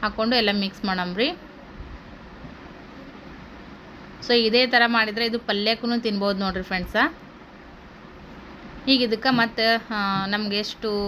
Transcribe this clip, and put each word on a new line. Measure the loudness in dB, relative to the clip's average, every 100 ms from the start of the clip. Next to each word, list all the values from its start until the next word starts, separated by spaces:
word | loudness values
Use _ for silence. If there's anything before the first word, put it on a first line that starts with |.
ಹಾಕ್ಕೊಂಡು | -4 0 2 4
ಎಲ್ಲ | 4
ಮಿಕ್ಸ್ | 2 0 -2
ಮಾಡಮ್ರಿ. | -2 -2 -2 0 0 -2 -12 -18 -18 -14 -14 -14 -16 -18 -18 -16 -16 -16 -16 -16 -18 -18 -18 -16 -16 -16 -16 -16 -16 -18 -18 -18 -16 -12 2
So | 4
ಇದೇ | 6 6 6
ಥರ | 6 6
ಮಾಡಿದ್ರೆ | 4 2 0 0
ಇದು | 0
ಪಲ್ಯಕ್ಕೂ | 0 2 2 0 0 0
ತಿನ್ಬೋದು | 0 0 0 2
ನೋಡ್ರಿ | 0 -2
ಫ್ರೆಂಡ್ಸ. | -2 -2 0 2 2 0 -14 -18 -20 -20 -20 -18 -20 -20 -18 -18 -18 -16 -16 -16 -16 -6 4
ಈಗ | 4
ಇದಕ್ಕೆ | 6 2 4
ಮತ್ತೆ, | 4 2 2 4
ಆ, | 4 0 -2 0 0 0
ನಮ್ಗೆ | 0 0 -2
ಎಷ್ಟು | -4 -4 -2 0